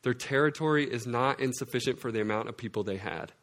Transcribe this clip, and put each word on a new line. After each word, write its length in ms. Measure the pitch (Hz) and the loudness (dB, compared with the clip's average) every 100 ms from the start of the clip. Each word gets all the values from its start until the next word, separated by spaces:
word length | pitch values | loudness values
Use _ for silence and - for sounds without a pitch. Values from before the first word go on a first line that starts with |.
Their 120 | - | 0
territory 720 | 123 - 139 151 147 156 151 143 | -2 0 4 4 2 2 4 2
is 160 | 120 | -2
not 360 | 117 120 131 139 | -2 2 2 2
insufficient 580 | 131 123 123 127 123 123 | 0 -2 -2 -2 0 -2
for 140 | 123 | -2
the 80 | 113 | 0
amount 280 | 107 107 113 | 0 0 -2
of 80 | 117 | -8
people 280 | 110 107 | -6 -4
they 140 | 101 95 | -2 -4
had. 340 | 101 82 78 - | -4 -6 -8 -12